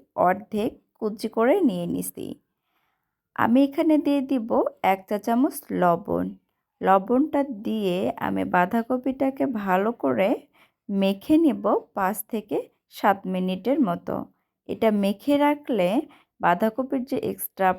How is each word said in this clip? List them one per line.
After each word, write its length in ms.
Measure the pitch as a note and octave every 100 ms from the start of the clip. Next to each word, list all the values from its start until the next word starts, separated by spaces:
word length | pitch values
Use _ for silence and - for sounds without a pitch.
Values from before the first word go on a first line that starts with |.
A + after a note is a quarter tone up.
| _ -
অর্ধেক 540 | F3+ G3 - G#3 A3+ - _
কুচি 340 | _ A3 G#3+ A3
করে 260 | A3+ A#3+ G4
নিয়ে 260 | C#4+ F3+ E3+
নিছি। 400 | - F3+ - G1+ - _ _ _ _ _ _ _ _ _ -
আমি 220 | A3+ B3+
এখানে 300 | C#4 D4+ D#4+ D4+
দিয়ে 240 | D4 C#4+
দিব 280 | C4+ C4 A3 A3+ B4+ -
এক 180 | F#3+ F#3+ -
চা 120 | G#3
চামচ 380 | A#3 A#3 D#4 - -
লবণ। 540 | F#3 F3+ E3+ - - F#3+ G3 _ _ _ _
লবণটা 600 | F#3 F#3+ G3 B3+ D4+ C#4+ C#4+ G3+
দিয়ে 360 | G#3+ A3 F#3+ F3+ A#3 -
আমি 240 | - F#3+
বাঁধাকপিটাকে 1000 | F#3+ F#3 F3+ A#3 A3+ B3+ C4+ C4+ C4+ C4+ C#4 A3
ভালো 340 | G3 F#3 G#3+
করে 360 | A#3+ C4+ A3 F#3+ G#4+ - _ _ _ -
মেখে 480 | G3 G3 G3 - D#4
নেব 260 | D#4+ G#3 G#3 A4+ -
পাঁচ 280 | G#3 F#3+ G#3+ -
থেকে 300 | A3 - F#4 B4 _ _
সাত 240 | - A3+ F#3+ F#3
মিনিটের 520 | F#3 F#3 F#3 G#3+ D4+
মতো। 340 | G3+ F3 - - - _ _ _ -
এটা 200 | - A3
মেখে 400 | G#3 G3 G#3 C#4+ C#4+
রাখলে 500 | D4 D4 D4 A3 F3+ A#3+ D4+ - _ _
বাঁধাকপির 640 | F3 F3+ A3 A3 C4 C4+
যে 140 | B3+ C4
এক্সট্রা 460 | - G3 - - F#3